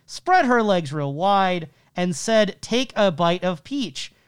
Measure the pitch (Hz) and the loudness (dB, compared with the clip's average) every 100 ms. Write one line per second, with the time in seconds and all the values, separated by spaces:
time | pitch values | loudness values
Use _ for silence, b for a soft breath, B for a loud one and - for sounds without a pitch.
0 | _ - - 370 262 240 214 180 143 151 | _ -8 2 2 4 2 2 0 -2 -6
1 | 139 143 196 196 190 180 160 b b - | -6 -2 2 2 2 -2 -6 b b -4
2 | 180 147 - 220 202 - - 233 262 - | -4 -4 0 2 2 -2 -4 -4 -2 0
3 | 196 151 170 180 180 175 - 277 190 - | 0 2 0 0 -4 -6 -8 -6 -6 -10
4 | - _ | -14 _